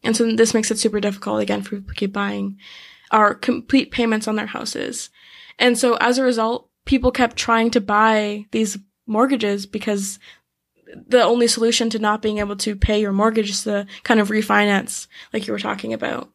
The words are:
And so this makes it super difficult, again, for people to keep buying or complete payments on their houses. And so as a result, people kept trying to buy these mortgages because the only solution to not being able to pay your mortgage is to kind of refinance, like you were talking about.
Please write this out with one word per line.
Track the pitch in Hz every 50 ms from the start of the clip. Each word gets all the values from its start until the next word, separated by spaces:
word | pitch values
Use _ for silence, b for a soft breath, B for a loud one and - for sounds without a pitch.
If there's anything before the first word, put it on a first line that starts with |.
| -
And | 240 226
so | 220 233 226 220
this | 220 226 220 -
makes | 226 220 -
it | 220 214
super | - 220 202 208
difficult, | 202 208 196 202 - 202 214 214
again, | 208 196 202 208 196
for | - -
people | 202 196 -
to | -
keep | - 208 196 196
buying | 202 202 202 202 202 196 202 196 B B B B B B B B B B B -
or | 220 214 208 202
complete | - - - 240 - - - - 269 - - -
payments | - 233 226 220 214 214
on | - 214
their | 214 214
houses. | 214 - - - - - - - - - - - - B B B B B B B B B B
And | 233 247 240 220
so | - 247 233 -
as | - 240 247 254
a | 262
result, | 254 247 226 220 226 240 - _ _ _ _ _
people | - 277 262 254 254 254
kept | - 254 233 -
trying | - - - 226 226 226 233
to | 233 240
buy | 202 202 208 208 220 220 220 214 214 208 208 208 208 _
these | - 220 220 208 202 202 - _ _ _ _
mortgages | - 214 214 240 269 277 226 220 208 202 202 196
because | 202 - 214 - 220 208 202 196 196 - - B B B B B _ _ _ _ _ _ _ _ - - - -
the | _ - 247 226
only | 190 233 240 240
solution | 233 - 226 226 233 226 - 233 226
to | 220 220
not | 214 208 208 214 -
being | 214 214 208
able | 208 202 208
to | 196 - 214 208
pay | 196 - - 214 208
your | 214 202 196
mortgage | 196 208 226 220 220 214 202
is | 196 - -
to | 214 208 202 202 202 B B B
kind | - 233 220
of | 214 208
refinance, | 214 214 220 - 208 208 208 208 202 196 - - - - - B B B B B B
like | 226 220
you | - 214
were | 202
talking | 202 214 208 202 - - 113
about. | - - - - - - - _